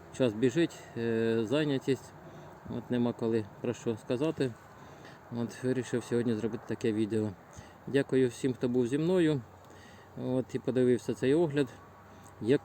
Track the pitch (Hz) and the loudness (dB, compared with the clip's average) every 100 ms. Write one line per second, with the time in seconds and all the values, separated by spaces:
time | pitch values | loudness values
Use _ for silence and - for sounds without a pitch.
0 | - - 127 107 127 139 170 - - 120 | -10 0 0 2 2 2 0 -2 -14 -6
1 | 117 113 113 113 107 143 151 135 - 127 | -2 2 2 2 2 0 2 0 0 -2
2 | - - - - - - - 117 - 123 | -2 -20 -20 -18 -18 -16 -10 -8 -2 0
3 | 120 - 117 113 101 - 120 113 120 110 | 0 0 0 0 -2 -6 -6 -4 -4 -4
4 | - 123 156 151 135 117 - - - - | -2 -2 -2 -2 -4 -6 -18 -20 -20 -20
5 | - - - 120 117 - 127 127 117 123 | -20 -20 -10 -6 -6 -4 -2 -2 -2 -4
6 | - 120 120 107 110 113 - 110 117 107 | 0 0 2 0 -2 -4 -6 -2 0 0
7 | 107 110 107 92 - - - - - 139 | 0 0 -2 -4 -16 -20 -20 -16 -2 0
8 | 139 131 127 - 135 123 123 123 120 143 | 2 2 2 0 -2 0 0 2 2 0
9 | 165 185 160 147 - - - - - - | 2 4 4 2 -2 -16 -20 -20 -20 -20
10 | - - 127 127 120 123 - 123 123 120 | -18 -8 -2 -2 -2 -4 -2 2 4 4
11 | - 113 127 151 170 139 135 - - - | 0 0 2 4 4 2 0 -4 -20 -20
12 | - - - - 107 143 | -20 -20 -20 -4 2 2